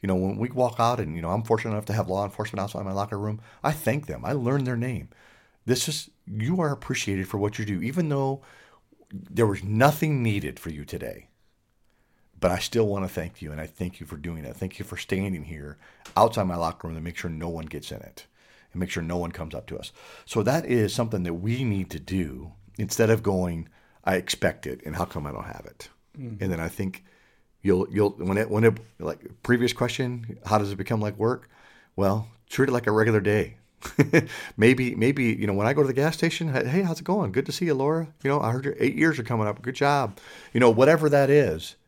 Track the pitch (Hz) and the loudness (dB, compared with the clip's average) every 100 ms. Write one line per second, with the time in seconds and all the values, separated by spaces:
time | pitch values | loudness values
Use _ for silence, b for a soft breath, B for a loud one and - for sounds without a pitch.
0 | 98 92 95 101 123 139 123 110 117 123 | 2 2 0 -2 -4 0 0 2 2 2
1 | 85 82 82 101 113 113 113 107 107 104 | -4 -4 -2 -4 2 0 0 -4 -2 -2
2 | 90 95 101 - 107 95 101 - 98 98 | 0 -2 -4 -4 -6 -4 -6 -6 -6 -4
3 | 104 101 104 107 B B 143 151 - 139 | -4 -4 -6 -8 B B -4 -2 -2 -2
4 | 147 - 117 139 120 143 127 120 123 110 | -4 -8 -4 -2 0 0 0 -2 -4 -6
5 | 71 b b b b b - 123 - 151 | -10 b b b b b -2 0 0 -6
6 | - _ - 107 113 185 156 139 - 117 | -10 _ -12 -6 -2 0 0 -2 -6 -6
7 | - 98 95 104 101 104 107 95 104 160 | -2 -4 -2 -2 -2 -2 -4 -4 -2 -2
8 | 160 139 135 139 B B B B B _ | 0 0 -2 -4 B B B B B _
9 | _ 98 - - 113 98 98 107 135 151 | _ -18 -10 2 2 2 -2 4 4 4
10 | 160 143 117 101 76 64 85 76 71 - | 0 2 0 0 -4 -8 -10 -10 -10 -8
11 | 60 - - _ _ _ _ _ _ _ | -10 -12 -18 _ _ _ _ _ _ _
12 | _ _ _ - 90 90 - 117 107 101 | _ _ _ 0 0 2 -2 0 0 0
13 | 95 - 85 - 76 76 78 - 90 - | -4 -6 -8 -10 -12 -10 -12 -8 -8 -8
14 | 76 78 80 82 69 - 92 - 98 87 | -14 -12 -10 -10 -10 -8 -10 -10 -12 -12
15 | - 95 98 90 73 78 73 73 B B | -6 -4 -2 -6 -8 -12 -14 -16 B B
16 | B - 113 113 95 87 82 85 85 80 | B 4 4 4 -2 -2 -4 -4 -10 -8
17 | 82 85 87 78 85 82 80 76 - - | -10 -8 -8 -8 -8 -8 -10 -12 -12 -14
18 | - - - b b b b 87 90 - | -16 -20 -20 b b b b -8 -6 -4
19 | 82 87 85 82 82 - - - - - | -4 -4 -6 -8 -10 -10 -12 -12 -14 -18
20 | B B B 117 104 147 160 120 104 110 | B B B 0 2 0 2 2 2 0
21 | 113 107 87 85 101 120 127 98 92 80 | -2 -2 -2 -2 -2 0 0 -2 -4 -8
22 | 69 95 80 64 76 - - - 95 - | -4 -2 -2 -6 -14 -18 -20 -8 -6 2
23 | 110 110 87 95 90 82 80 b b b | 4 4 2 0 -2 -4 -10 b b b
24 | - 95 - - 87 - 69 64 - 82 | 0 0 -2 -2 0 -2 -10 -10 -8 -6
25 | 90 - 71 57 - - - - - _ | -4 -4 -8 -10 -12 -14 -16 -18 -20 _
26 | _ - 127 107 98 85 82 - 95 - | _ -16 -12 -6 -4 -2 -4 -4 -6 -6
27 | _ b b b b _ 98 92 98 104 | _ b b b b _ 2 2 2 2
28 | 104 - 90 98 110 104 113 95 - _ | 2 0 -2 0 2 6 6 4 -10 _
29 | 78 76 - - - 120 120 - 123 120 | -8 -8 -12 -12 2 4 4 0 -2 -2
30 | 127 123 113 - - 107 101 101 98 110 | -4 -4 -10 -12 2 2 2 -4 -2 0
31 | 104 101 113 123 - b b b b - | -2 0 0 0 -6 b b b b 0
32 | 98 104 110 - _ - 135 120 113 107 | 2 2 -4 -14 _ 2 2 4 4 4
33 | 110 107 101 104 85 - _ _ - - | 6 4 4 2 0 -6 _ _ -6 2
34 | 143 165 - - - - 110 127 123 - | 6 4 2 -8 -12 4 6 6 2 2
35 | 113 139 120 110 104 98 107 139 139 127 | 2 4 2 2 0 2 2 4 2 2
36 | 147 160 165 - 165 131 120 165 190 160 | 0 2 -2 0 -2 0 0 0 0 -2
37 | - 202 135 95 143 - 175 135 139 160 | -2 0 2 0 -2 -2 0 2 2 0
38 | 160 - 139 143 113 113 - - 120 143 | -4 -4 0 2 2 0 -2 0 0 4
39 | 160 139 110 120 104 101 127 131 143 143 | 2 2 -2 0 0 -2 -8 0 2 2
40 | 120 98 B B B - 123 110 135 165 | 0 -6 B B B 6 6 8 8 8
41 | 151 143 135 147 123 80 - - | 6 4 6 6 4 0 -8 -16